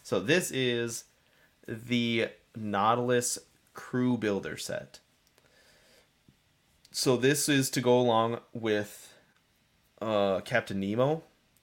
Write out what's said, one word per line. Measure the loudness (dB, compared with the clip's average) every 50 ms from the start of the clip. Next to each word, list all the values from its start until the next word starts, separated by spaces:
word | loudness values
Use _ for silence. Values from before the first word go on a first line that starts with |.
| _
So | -4 -2 -2
this | 0 2 0 0 0 -2
is | -4 -4 -2 -2 -2 -2 -4 -6 -8 -10 -14 _ _ _ _ _ _ _ _ _ _ _ _
the | -12 -12 -12 -6 -4 -2 0 0 0 0 0 -2 -2 -4 -12 _ _ _ -10
Nautilus | -8 -4 -2 2 2 2 2 2 2 2 0 0 0 -2 -6 -8 -10 _ _ _ _ _ _
Crew | -20 -14 -6 -2 0 0 0 0 0
Builder | 0 0 0 -2 -2 -6 -8 -10
set. | -8 -8 -8 -8 -10 -12 -18 -20 _ _ _ _ _ _ _ _ _ _ _ _ _ _ _ _ _ _ _ _ _ _ _ _ _ _ _ _ _ _ _ _ _ _ _ _ _ _
So | -6 -2 2 2 2
this | 4 4 2 2 2 2 2
is | 2 2 2 0
to | -2 0
go | 2 4 4 4
along | 4 4 4 4 2 2 -2 -6 -10 _ _
with, | -6 -2 0 0 0 0 -4 -10 -18 -20 -20 -20 _ _ _ _ _ _ _ _ _ _ _ _ _ _ _ _ _
uh, | -4 0 2 2 4 2 2 0
Captain | -2 0 0 0 0 0 -4 -4
Nemo. | -2 -2 0 0 2 2 0 -2 -6 -12 _ _ _ _ _ _